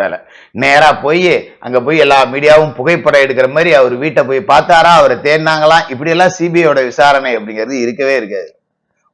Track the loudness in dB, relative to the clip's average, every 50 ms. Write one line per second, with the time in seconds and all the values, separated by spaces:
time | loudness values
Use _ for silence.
0 | -4 -6 -6 -10 -14 _ _ -20 -20 _ -8 -4 0 2 2 4 4 2 2 0
1 | -2 -2 -2 0 0 0 0 -2 -4 -8 -18 _ -10 -4 -4 -2 -2 0 0 0
2 | 2 2 2 2 2 0 -2 0 2 4 4 4 4 0 -4 -4 -2 -2 -2 0
3 | 0 0 2 2 2 2 0 0 -2 0 0 -2 0 2 2 2 2 0 -2 -4
4 | -6 -4 -2 -2 -2 -2 -4 -4 0 0 2 2 2 4 2 4 4 4 4 4
5 | 4 2 0 0 -2 -2 -2 0 0 -2 -2 0 2 2 2 2 0 -4 -8 -8
6 | -4 -2 0 0 0 0 0 -2 -4 -2 0 0 0 2 2 0 -2 -2 0 2
7 | 2 2 2 0 -2 -4 -6 -6 -6 -8 -8 -8 -8 -6 -6 -6 -6 -6 -4 -4
8 | -2 -2 -2 -2 -4 -6 -10 -12 -12 -14 _ _ _ _ _ _ _ _ _ _
9 | _ _